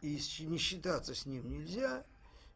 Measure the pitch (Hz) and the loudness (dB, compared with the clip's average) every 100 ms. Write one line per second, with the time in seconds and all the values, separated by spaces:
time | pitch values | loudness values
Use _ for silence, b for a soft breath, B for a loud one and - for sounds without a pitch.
0 | 147 147 - - 156 165 - 185 180 156 | -2 0 0 -2 0 2 2 2 2 2
1 | - 131 139 131 120 139 156 196 262 262 | 2 -2 -2 -2 -2 -4 -2 0 2 0
2 | - B B B B | -6 B B B B